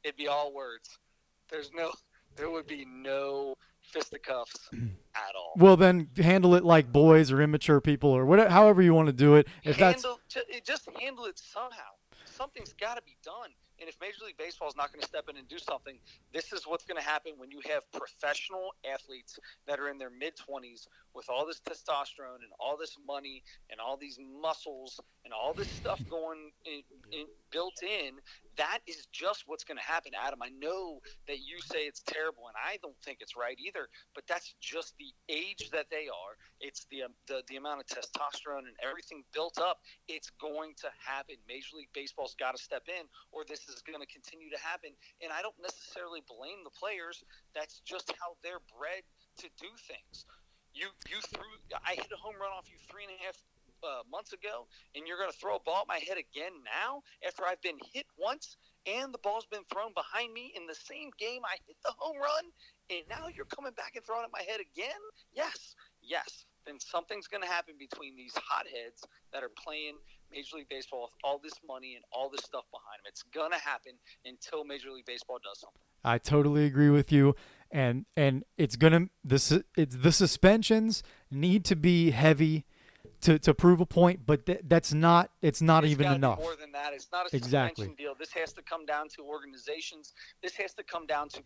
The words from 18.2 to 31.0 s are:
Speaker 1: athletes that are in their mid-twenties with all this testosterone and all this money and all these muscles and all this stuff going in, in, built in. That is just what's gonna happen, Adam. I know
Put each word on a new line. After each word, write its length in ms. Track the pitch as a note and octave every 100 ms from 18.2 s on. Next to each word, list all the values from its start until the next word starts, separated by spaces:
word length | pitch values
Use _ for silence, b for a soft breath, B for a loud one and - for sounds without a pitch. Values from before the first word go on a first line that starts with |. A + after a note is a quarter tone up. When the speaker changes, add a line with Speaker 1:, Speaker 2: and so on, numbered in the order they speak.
| D3 C#3+ - F#3+ F#3 - C3
Speaker 1:
athletes 480 | C3+ - C3 - - b b -
that 120 | C#3+
are 100 | C#3+
in 80 | C#3
their 140 | C3
mid-twenties 760 | B2 D3+ D#3+ - C#3 B2 A#2 - _ _
with 160 | C3 A#2+
all 160 | B2+ D#3
this 140 | D#3+ -
testosterone 680 | D#3+ - D3 C#3 - C3+ B2+ A#2
and 80 | -
all 180 | A#2+ D3+
this 180 | D#3+ - C#3
money 380 | C#3+ C#3 C3 b b _
and 100 | A2
all 160 | A#2 C3+
these 200 | C#3+ C3 C3+ C#3
muscles 580 | D#3+ D#3 D#3+ C3+ C3 - _ _ -
and 80 |
all 200 | A2 B2+
this 140 | F#3 G3
stuff 300 | - A#3 G3 G#2+
going 420 | E3 D#3+ D#3+ D3+ _ E3+
in, 160 | D3 C#3 C3 _
in, 140 | D3+ D3+ _ _
built 300 | - F3+ -
in. 300 | F#3 G#3 C#3+ C3 - b _ -
That 220 | D3+ A3+ -
is 220 | - -
just 320 | - F3 G#3 -
what's 160 | D#3
gonna 180 | - C#3
happen, 300 | - E3 C#3+
Adam. 280 | G2 B2+ C3
I 60 | B2
know 500 | C3 D3 F#3 F3+ C#3+